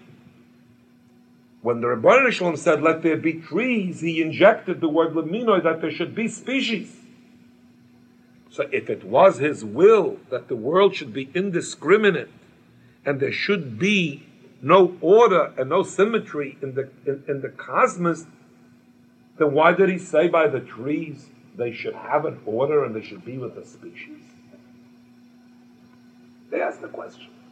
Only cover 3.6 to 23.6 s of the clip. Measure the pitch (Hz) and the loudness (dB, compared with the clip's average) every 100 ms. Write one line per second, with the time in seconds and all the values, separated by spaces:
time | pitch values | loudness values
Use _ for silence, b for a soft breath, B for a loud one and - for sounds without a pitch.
3.6 | 254 233 185 131 165 160 160 131 190 220 | -2 -2 -4 -6 -4 -2 -4 4 4 4
4.6 | - 170 165 160 165 160 156 208 233 190 | -2 -4 -2 0 0 -2 -4 -4 0 2
5.6 | 160 165 165 147 160 131 226 - - 269 | 0 -2 -6 -6 -8 -6 -6 -8 -6 -6
6.6 | 214 208 - - - - _ _ _ _ | -4 -6 -8 -18 -20 -20 _ _ _ _
7.6 | _ _ _ _ _ _ _ _ _ - | _ _ _ _ _ _ _ _ _ -6
8.6 | - 127 107 101 95 123 190 123 147 110 | -4 -4 -4 -8 0 6 6 6 -2 -4
9.6 | 107 113 196 220 151 101 - 123 - 123 | -6 4 6 6 4 -4 -8 -10 -8 -8
10.6 | 117 180 196 190 143 117 131 180 202 170 | 0 2 2 2 -8 -10 -6 -4 -4 -4
11.6 | - - 143 208 208 160 113 - _ _ | -6 -8 2 4 4 0 -6 -16 _ _
12.6 | _ b b b - 139 131 - - 202 | _ b b b -6 -4 -4 -4 -2 -2
13.6 | 139 107 190 208 165 139 - _ - _ | -4 -4 0 0 -2 -6 -16 _ -20 _
14.6 | 131 185 180 - 160 214 233 175 139 - | 4 6 6 2 4 6 6 4 0 -4
15.6 | 127 175 - - 208 220 170 151 143 - | -2 -2 -2 0 0 0 -4 -8 -8 -8
16.6 | 139 131 135 - 139 135 - 139 131 - | -8 -8 -8 -8 -8 -6 -6 -8 -8 -12
17.6 | - 147 - 175 170 160 - - _ _ | -6 0 0 0 -4 -4 -8 -20 _ _
18.6 | _ _ _ _ _ _ _ - 151 139 | _ _ _ _ _ _ _ -2 0 4
19.6 | 160 180 190 185 - 156 175 170 156 127 | 4 4 2 0 -2 2 2 2 2 0
20.6 | - 110 131 156 165 - - - _ - | -8 -12 -8 -6 -8 -14 -20 -20 _ -8
21.6 | 117 110 117 - - 147 151 127 - 110 | -8 -6 -10 -10 -4 -2 -2 -8 -8 -4
22.6 | 143 151 127 110 101 101 123 131 120 - | 0 0 0 -6 -12 -16 -14 -12 -12 -14